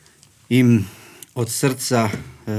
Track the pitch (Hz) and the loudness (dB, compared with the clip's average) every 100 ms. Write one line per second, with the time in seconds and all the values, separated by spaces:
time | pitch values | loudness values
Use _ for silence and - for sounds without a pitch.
0 | _ _ _ _ - 123 123 117 95 - | _ _ _ _ 0 4 6 4 0 -12
1 | - - - - 110 - 139 131 - 123 | -20 -20 -14 -8 -6 -2 -2 -2 -2 0
2 | 107 - - - - | 0 -4 -10 -14 -6